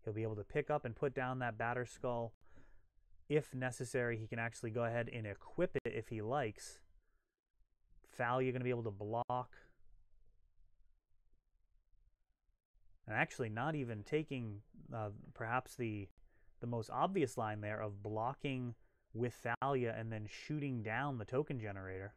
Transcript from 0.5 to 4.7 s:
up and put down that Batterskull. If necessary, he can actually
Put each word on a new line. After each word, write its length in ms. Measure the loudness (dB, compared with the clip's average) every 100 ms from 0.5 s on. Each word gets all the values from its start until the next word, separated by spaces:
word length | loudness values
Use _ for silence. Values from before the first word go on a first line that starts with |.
| -2 2
up 140 | 0
and 100 | 0
put 200 | 0 0
down 240 | 2 0 0
that 180 | -2 0
Batterskull. 760 | 0 2 -2 -2 -2 0 -2 -6 -20 -18 -18 -20 -20 -20 -20 -20 4
If 260 | 4 4
necessary, 600 | -2 -2 0 0 2 2 2
he 100 | -2
can 100 | -2
actually 320 | -2 -2 -2